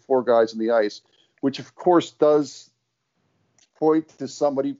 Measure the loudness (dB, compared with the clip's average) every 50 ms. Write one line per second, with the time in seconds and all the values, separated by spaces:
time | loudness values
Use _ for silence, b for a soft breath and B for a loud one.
0 | _ -2 -2 0 2 2 2 2 2 2 -2 -4 -4 0 0 0 0 -2 -4 -10
1 | -18 _ _ _ _ _ _ _ -6 -4 -4 -6 -10 -16 _ -4 0 2 2 2
2 | 2 0 -2 _ 2 2 2 2 0 -2 -8 -16 -20 _ _ _ _ _ _ _
3 | _ _ _ _ _ _ _ _ _ _ _ _ _ _ _ _ 0 0 2 0
4 | -2 -6 _ -14 -14 -14 -6 -4 -2 -2 -2 -2 -4 -6 -8 -10